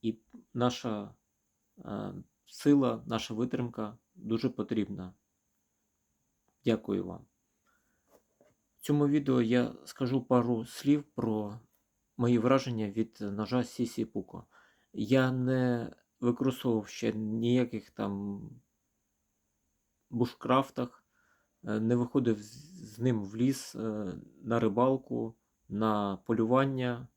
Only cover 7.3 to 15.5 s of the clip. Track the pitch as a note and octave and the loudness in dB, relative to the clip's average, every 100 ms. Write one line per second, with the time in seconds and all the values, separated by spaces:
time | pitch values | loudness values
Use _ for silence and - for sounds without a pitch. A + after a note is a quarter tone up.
7.3 | _ _ _ _ _ _ _ _ _ _ | _ _ _ _ _ _ _ _ _ _
8.3 | _ _ _ _ _ - D3 D3 D3 C#3+ | _ _ _ _ _ 0 2 4 2 4
9.3 | B2+ A#2 B2 A#2+ - - - C3 C3 A#2+ | 2 4 4 2 -4 -18 -4 0 0 4
10.3 | B2 A#2+ A#2 A#2+ - C#3 C#3+ C#3+ - A2 | 4 4 0 -2 -6 2 2 2 -4 0
11.3 | G#2+ G#2 A2 _ _ _ _ _ - A#2+ | 0 -2 -10 _ _ _ _ _ -2 4
12.3 | B2 A#2 C3+ C3+ A2+ G#2+ G#2 A2 - G#2 | 4 6 4 2 -4 -4 -2 -4 -4 -8
13.3 | G2+ G#2 B2+ A#2+ - A#2 - A2+ - F#2 | -4 0 0 -2 -2 -4 -2 -4 -4 -8
14.3 | F#2 - _ _ _ _ - G#2+ C3 C3 | -14 -18 _ _ _ _ -8 2 4 4
15.3 | B2+ B2+ | 2 0